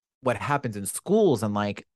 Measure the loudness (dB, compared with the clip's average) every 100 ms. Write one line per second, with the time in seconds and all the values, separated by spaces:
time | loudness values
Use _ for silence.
0 | _ _ -2 -2 0 -2 -2 -6 -8 -8
1 | 0 2 4 2 0 0 -2 -4 -14